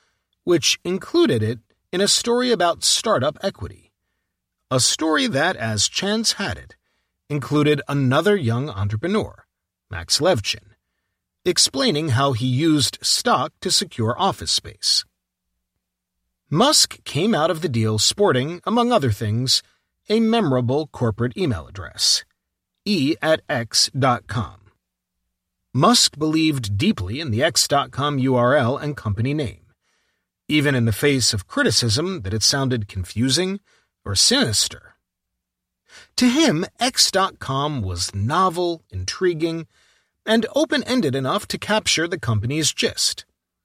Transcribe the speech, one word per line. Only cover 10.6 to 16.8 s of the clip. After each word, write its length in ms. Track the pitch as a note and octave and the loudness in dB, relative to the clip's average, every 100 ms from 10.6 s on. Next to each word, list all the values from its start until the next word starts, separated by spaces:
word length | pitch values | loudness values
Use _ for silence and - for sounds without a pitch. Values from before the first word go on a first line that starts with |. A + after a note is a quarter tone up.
| - _ _ _ _ _ _ _ | -10 _ _ _ _ _ _ _
explaining 680 | F3+ E3+ - C4 C4 D3+ D#3+ | -2 2 2 2 0 0 0
how 240 | A#2+ C#3 | 2 2
he 120 | A#2 B2+ | 0 0
used 540 | B2+ E3 D3+ A#2 - | 2 2 2 0 -2
stock 520 | - - B3 F3 D3 - | -2 0 2 0 -2 -6
to 100 | G3 | -2
secure 480 | - F3 - A2+ - | 0 -2 -2 -2 0
office 320 | F#3 - D#2+ | 0 -2 -2
space. 540 | - - - - - - _ _ _ _ _ _ _ _ _ _ _ _ _ - | -4 -4 -6 -2 -2 -4 _ _ _ _ _ _ _ _ _ _ _ _ _ -2
Musk 520 | D3 C4+ - | 2 4 4